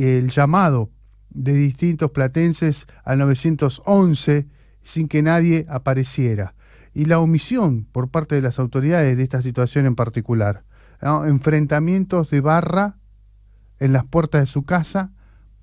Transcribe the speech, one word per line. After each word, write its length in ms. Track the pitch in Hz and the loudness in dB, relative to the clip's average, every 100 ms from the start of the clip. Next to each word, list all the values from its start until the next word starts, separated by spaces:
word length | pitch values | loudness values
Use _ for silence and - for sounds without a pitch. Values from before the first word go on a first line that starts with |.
el 260 | 131 127 127 | 0 2 0
llamado 600 | 143 143 185 180 127 104 - - _ - | 2 2 4 2 2 -2 -10 -20 _ -18
de 220 | 143 131 | -8 0
distintos 580 | 143 143 127 175 160 151 | 2 0 0 -2 0 -2
platenses 760 | 143 131 160 170 160 160 143 - - | 0 -2 2 0 0 -2 -2 -8 -12
al 140 | - 135 | -2 0
novecientos 640 | 139 131 165 156 143 - | 2 0 0 0 -2 -2
once 640 | - 202 185 147 - 147 143 - _ _ | 0 4 4 2 2 0 -2 -12 _ _
sin 240 | - 160 156 | -10 -6 -2
que 160 | 151 | 0
nadie 420 | 156 170 170 160 156 | 2 2 2 0 -2
apareciera. 840 | 131 - 131 131 - 123 104 95 - _ - - | -6 -2 -2 -2 -2 -2 -2 -6 -10 _ -20 -12
Y 120 | 143 | -4
la 160 | 151 165 | 0 2
omisión 640 | 165 160 - 247 175 117 104 | 2 0 0 0 0 -2 -4
por 160 | 123 127 | -6 -4
parte 260 | 165 156 | -4 -2
de 80 | 147 | -2
las 160 | 131 131 | -2 -2
autoridades 580 | 123 135 143 175 139 127 | -4 -2 0 2 2 0
de 60 | |
esta 180 | 131 131 | -2 -2
situación 460 | 123 120 123 147 135 | -4 -2 -2 0 0
en 80 | |
particular, 720 | 120 117 117 107 113 101 98 - - - - | 0 -2 -4 -2 0 0 -4 -10 -20 -20 -8
¿no? 220 | 139 151 | -4 -2
Enfrentamientos 1080 | 151 139 156 151 147 151 165 190 185 180 156 | 0 0 2 0 0 0 0 -2 0 -2 0
de 100 | 143 | 0
barra 560 | 147 165 165 180 208 - _ _ _ _ _ _ _ - | 2 0 0 -2 -2 -6 _ _ _ _ _ _ _ -4
en 140 | 135 | 0
las 120 | 135 | 0
puertas 380 | 131 170 160 151 | 0 -2 0 0
de 40 | 135 | 0
su 180 | 147 | -2
casa 480 | 135 180 156 196 190 - - - - - | -2 -2 -2 -4 -6 -10 -20 -20 -20 -20